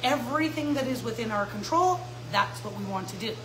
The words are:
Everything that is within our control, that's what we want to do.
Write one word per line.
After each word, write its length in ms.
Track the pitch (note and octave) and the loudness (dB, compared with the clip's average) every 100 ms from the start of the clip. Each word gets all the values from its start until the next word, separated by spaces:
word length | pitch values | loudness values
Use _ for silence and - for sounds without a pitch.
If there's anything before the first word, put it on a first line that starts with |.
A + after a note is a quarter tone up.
Everything 720 | B3+ C#4 A#3+ D4 D#4 D4+ D4 C#4 | 4 2 2 0 2 0 0 2
that 120 | C4 | 2
is 160 | C4 | 0
within 280 | A#3 A3 A3 | -2 -2 -2
our 160 | G#3 G3 | 0 0
control, 520 | G#3 G3+ E4 F#4 F4+ - - - | -2 2 4 6 4 -2 -10 -2
that's 320 | G3+ G3+ - | 0 0 -2
what 140 | G#3+ G3+ | -8 -6
we 80 | G3 | -4
want 240 | F#3+ F#3 | -4 -4
to 80 | F#3+ | -6
do. 180 | G#3+ F3 | -6 -6